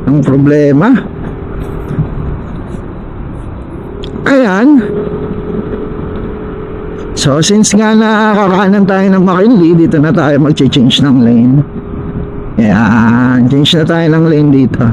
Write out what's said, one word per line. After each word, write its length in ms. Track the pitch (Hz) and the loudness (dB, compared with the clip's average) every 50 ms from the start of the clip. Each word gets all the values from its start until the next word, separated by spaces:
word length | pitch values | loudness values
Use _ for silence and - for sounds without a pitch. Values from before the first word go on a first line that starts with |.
| - | 0
Ang 160 | 131 139 151 | 0 0 0
problema. 720 | 143 - 135 139 139 143 147 151 147 143 139 139 175 226 269 202 - - - - - - - - - - - - - - - - - - - - - - - - - - - - - - - - - - - - - - - - - - - - - - - - - - - - - - - - - - - - - - - - - - | 2 2 2 2 2 2 2 4 4 4 4 4 4 4 2 2 0 -4 -10 -10 -10 -10 -8 -10 -10 -10 -10 -10 -10 -10 -10 -10 -8 -8 -4 -4 -4 -4 -6 -8 -6 -6 -6 -8 -8 -10 -10 -12 -10 -10 -12 -12 -12 -12 -12 -12 -14 -12 -12 -12 -12 -12 -12 -12 -12 -12 -12 -14 -14 -14 -14 -14 -14 -14 -14 -12 -12 -12 -10 -6 -2 0
Ayan. 540 | 269 269 262 208 185 190 226 294 302 269 208 - - - - - - - - - - - - - - - - - - - - - - - - - - - - - - - - - - - - - - - - - - - - - - | 2 2 2 2 2 2 4 4 4 4 2 0 -4 -4 -6 -6 -6 -8 -8 -8 -8 -8 -8 -8 -8 -8 -6 -8 -8 -8 -8 -10 -10 -10 -10 -10 -8 -8 -8 -8 -10 -10 -10 -12 -10 -12 -12 -12 -12 -12 -10 -12 -12 -10 -10 -10 -8
So, 240 | - - - 131 151 | -4 -2 0 0 0
since 320 | 160 - 202 214 214 - | 0 2 2 2 2 2
nga 240 | - 202 220 214 220 | 2 0 2 2 2
nakakanan 880 | 220 226 214 220 208 220 214 208 196 208 185 190 180 208 190 196 208 196 | 2 2 2 2 0 2 2 2 2 2 2 2 2 2 2 2 2 2
tayo 240 | 175 196 190 190 202 | 2 2 2 2 2
ng 140 | 190 190 175 | 2 2 2
McKinley, 480 | 190 180 180 190 226 262 196 170 160 175 165 | 2 2 2 4 4 4 4 4 4 4 4
dito 180 | 165 156 - 156 143 | 2 2 2 2 2
na 80 | 156 | 2
tayo 240 | - 175 147 143 147 139 156 | 2 2 2 2 2 2 2
mag-change 560 | 143 156 - 139 127 - 147 120 - - - | 2 2 2 2 2 2 2 2 2 2 2
ng 160 | - 143 127 131 120 | 2 2 4 4 4
lane. 320 | 117 120 117 120 123 131 147 143 - - - - - - - - - - - - - - - - - - - | 4 4 4 4 4 4 2 0 0 -6 -10 -10 -10 -10 -8 -8 -8 -8 -8 -8 -8 -10 -10 -10 -6 -2 0
Ayan. 880 | 117 107 98 104 117 104 113 120 110 117 117 120 127 127 127 127 120 123 | 0 2 2 2 2 2 2 2 2 2 2 2 2 2 2 2 2 2
Change 320 | 139 139 147 147 180 160 | 2 2 2 2 2 2
na 60 | 160 160 | 2 0
tayo 180 | 170 165 165 156 | 0 0 2 2
ng 140 | 156 160 165 165 | 2 2 2 2
lane 220 | 160 147 147 147 | 2 2 2 2
dito. 320 | 139 135 131 113 113 - - - | 4 2 2 0 0 0 0 0